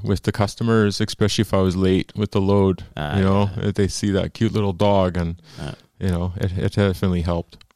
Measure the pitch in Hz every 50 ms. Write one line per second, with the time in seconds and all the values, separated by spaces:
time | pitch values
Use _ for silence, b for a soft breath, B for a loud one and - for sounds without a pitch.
0 | 98 104 98 - - 107 - - 101 98 - - 113 117 113 110 104 101 98 -
1 | 110 - - - 107 98 - - 104 - - 95 95 92 85 92 92 92 95 90
2 | - - - 110 107 - - 104 95 98 101 101 95 95 90 - - - - -
3 | 76 73 73 98 95 98 98 101 101 95 98 95 92 101 92 - 98 90 - -
4 | 101 101 98 95 87 - - - 113 101 85 110 101 98 90 82 107 101 101 98
5 | 92 92 85 90 85 82 85 - B B B B 76 - - B B B _ -
6 | 98 95 87 85 87 90 87 - 98 92 90 85 - 101 - 110 101 98 90 -
7 | 101 92 90 87 80 92 85 85 - - - - - _ _